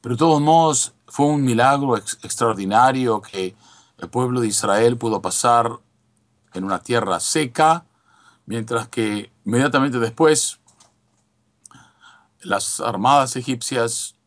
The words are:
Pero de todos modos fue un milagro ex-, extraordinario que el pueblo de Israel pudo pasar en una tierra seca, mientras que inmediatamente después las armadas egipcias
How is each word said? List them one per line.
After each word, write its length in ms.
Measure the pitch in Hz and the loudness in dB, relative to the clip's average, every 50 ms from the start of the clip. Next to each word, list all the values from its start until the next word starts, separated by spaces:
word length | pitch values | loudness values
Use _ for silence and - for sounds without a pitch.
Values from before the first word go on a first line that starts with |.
Pero 140 | _ 143 127 | _ -6 -2
de 40 | 117 | 2
todos 220 | 156 165 156 147 | 2 4 4 4
modos 540 | 147 151 160 165 165 160 151 139 - - _ _ _ _ | 4 4 4 4 4 2 0 0 -4 -6 _ _ _ _
fue 200 | - - 143 147 | -2 0 0 0
un 160 | 151 147 139 | 2 0 0
milagro 520 | 131 120 113 120 135 139 143 139 135 120 | 0 2 4 4 4 2 2 0 0 -2
ex-, 220 | 104 - - - _ - | -2 -2 -8 -14 _ -10
extraordinario 960 | 110 - - 123 113 107 98 98 95 104 113 123 - 131 131 127 117 110 104 | -12 -4 -2 0 0 0 -2 -4 0 2 4 4 4 4 2 0 0 -2 -2
que 340 | 95 - - 98 95 92 - _ _ _ _ _ _ _ _ _ | -4 -8 -8 -8 -8 -8 -8 _ _ _ _ _ _ _ _ _
el 100 | - - | -16 -6
pueblo 320 | - 123 127 123 123 127 | -4 -2 -2 -2 -2 -2
de 60 | 120 110 | -2 -2
Israel 500 | 101 - - 107 98 101 117 120 120 113 | -2 -2 0 2 2 4 4 4 2 0
pudo 240 | 117 113 110 98 | -4 -4 -4 -2
pasar 580 | 110 107 - - - 123 120 117 117 117 117 - _ _ _ _ _ _ _ _ _ _ _ _ _ _ _ | -4 -4 -4 0 2 2 4 4 2 0 -4 -10 _ _ _ _ _ _ _ _ _ _ _ _ _ _ _
en 80 | 95 95 | -10 -6
una 200 | 98 98 87 - | -4 -6 -6 -4
tierra 360 | - 120 117 107 98 90 85 | -2 -2 0 0 0 -2 -2
seca, 680 | - - - 160 156 127 - - 156 156 165 170 - _ _ _ _ _ _ _ _ _ _ _ _ | -2 -4 -2 -2 -4 -4 0 2 2 2 2 2 -2 _ _ _ _ _ _ _ _ _ _ _ _
mientras 420 | - 107 117 110 113 120 113 113 - | -10 -8 -8 -6 -4 -4 -4 -4 -4
que 440 | - - 113 107 104 104 104 - _ _ _ | -4 -2 -2 -2 -2 -6 -8 -12 _ _ _
inmediatamente 540 | 101 107 120 135 147 - 143 135 285 123 123 | -2 0 0 0 2 2 2 0 0 0 -2
después 600 | 117 113 117 - 160 156 156 151 - - - _ _ _ _ _ _ _ _ _ _ _ _ _ _ _ _ _ _ _ _ _ _ - _ - _ _ _ _ _ - - _ _ _ _ _ | -4 -4 0 2 4 4 4 2 -2 -6 -8 _ _ _ _ _ _ _ _ _ _ _ _ _ _ _ _ _ _ _ _ _ _ -20 _ -20 _ _ _ _ _ -20 -20 _ _ _ _ _
las 380 | - 90 101 98 - - - - | -8 -6 -4 -4 -4 -6 -8 -6
armadas 560 | - 117 110 95 101 123 143 143 135 127 - | -6 -6 -4 0 2 4 4 4 2 0 -4
egipcias 800 | 135 123 - 131 120 - - 135 123 117 117 - - - - _ _ _ | -8 -6 -6 -6 -6 -6 -6 -4 -2 -2 -2 -4 -8 -10 -12 _ _ _